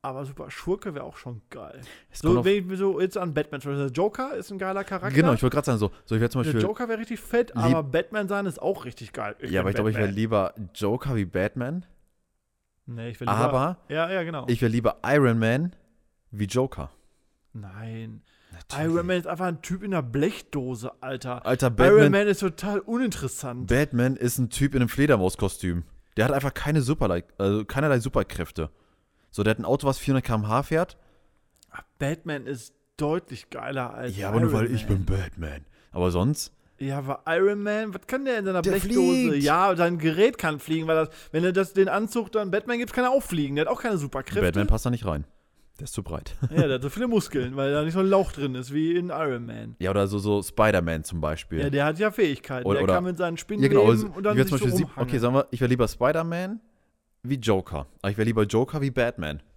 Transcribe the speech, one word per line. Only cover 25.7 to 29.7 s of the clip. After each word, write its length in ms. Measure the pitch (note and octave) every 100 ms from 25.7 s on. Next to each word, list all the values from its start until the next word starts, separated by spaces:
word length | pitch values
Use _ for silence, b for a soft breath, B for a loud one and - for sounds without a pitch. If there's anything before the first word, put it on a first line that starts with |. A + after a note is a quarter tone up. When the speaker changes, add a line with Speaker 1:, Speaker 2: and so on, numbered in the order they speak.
| E2+ - - _ -
Speaker 2:
Der 80 | A#2+
hat 60 |
einfach 200 | C#3 C3 -
keine 260 | D3 D#3
Superlei-, 420 | B2 D#3+ G#2 F2 - -
also 260 | G2 G#2
keinerlei 360 | G#2 C3+ D3+ C3
Superkräfte. 720 | A#2+ B2 F#2+ - E2 - D#2 _ _ _ _ _ _
So, 100 | -
der 80 | G#2
hat 80 | A2
ein 60 |
Auto, 220 | F2+